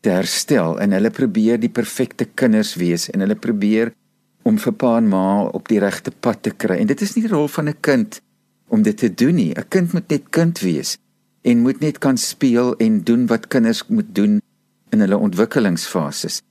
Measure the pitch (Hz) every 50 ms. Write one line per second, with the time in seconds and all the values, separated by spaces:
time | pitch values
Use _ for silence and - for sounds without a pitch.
0 | - 113 92 90 95 87 - - - - 151 123 87 80 82 - 104 101 98 95
1 | 104 113 110 - 147 120 95 110 107 110 117 117 113 120 - - 113 - - -
2 | 131 120 - - 123 110 _ - 131 123 110 107 107 - - 87 87 87 85 85
3 | - - - 98 98 98 107 104 - 117 117 104 101 104 107 110 117 117 - _
4 | _ _ _ _ _ _ _ _ _ 120 110 104 - 131 107 - - 123 117 117
5 | 113 107 95 95 95 95 98 101 98 - - - - - 113 104 101 98 98 -
6 | - - - _ - 127 107 - _ 120 - _ - 107 92 78 - 107 139 -
7 | 208 196 - - 220 226 208 151 151 147 - - 156 147 147 - - - 143 123
8 | 110 - - - _ _ _ _ _ _ _ _ _ _ - 107 107 107 104 -
9 | - 113 87 - 120 139 175 170 107 82 69 - - _ - 190 180 170 175 175
10 | - _ 156 143 - _ - 160 170 170 170 - - 92 85 71 67 - - -
11 | _ _ _ _ _ _ _ _ _ - 120 117 117 127 135 - 147 156 139 -
12 | - 139 131 117 - - - _ - 135 117 117 123 123 120 - 113 113 110 104
13 | 85 113 117 120 127 113 117 113 - - - 135 117 113 113 - - _ 113 110
14 | 104 - 90 101 101 104 104 104 - _ _ _ _ _ _ _ _ _ - 107
15 | 107 95 101 104 - 104 90 87 107 113 - 143 113 98 87 82 - - - 92
16 | 80 73 71 - - 82 - - _ _